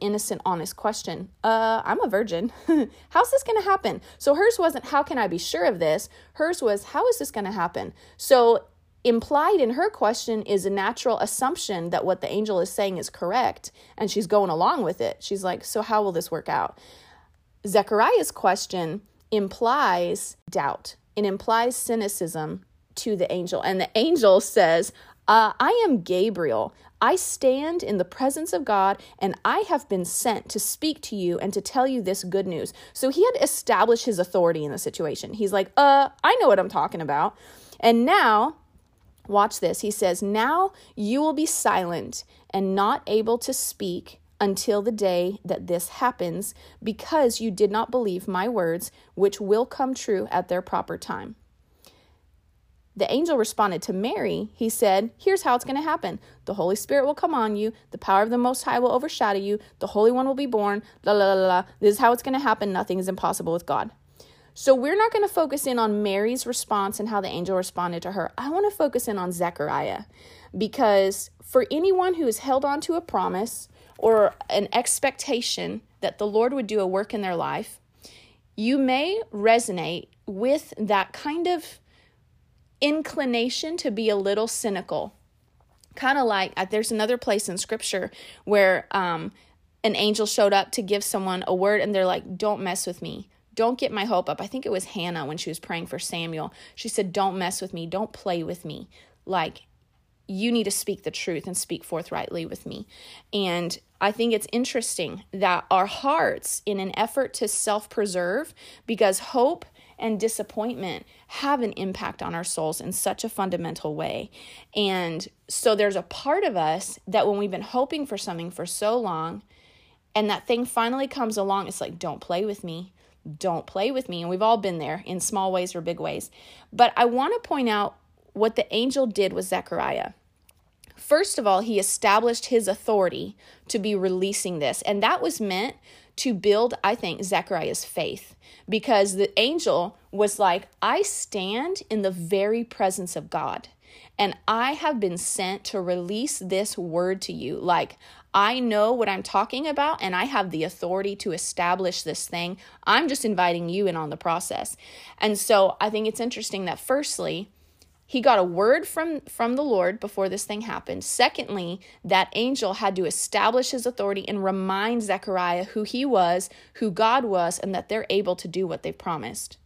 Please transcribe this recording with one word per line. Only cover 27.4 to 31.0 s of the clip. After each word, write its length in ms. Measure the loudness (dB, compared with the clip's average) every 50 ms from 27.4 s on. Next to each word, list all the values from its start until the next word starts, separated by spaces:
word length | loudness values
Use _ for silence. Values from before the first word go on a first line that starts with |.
| 2 2 2 2 0 -2 -4 -4
in 160 | -2 0 0
the 80 | 0 0
presence 480 | -2 -2 -2 0 0 0 -2 -4 -4 -4
of 120 | -2 0
God, 360 | 2 2 4 4 4 2 0 -6 -18 -8
and 160 | -4 -2 -2 -2 0 0
I 160 | 0 2 0 0 0
have 200 | 0 -2 0 -2
been 160 | -2 -2 -2
sent 440 | -2 -4 -2 0 -2 -2 -2 -4 -6
to 100 | -6 -4
speak 420 | -4 -4 -4 -4 -4 -4 -4 -4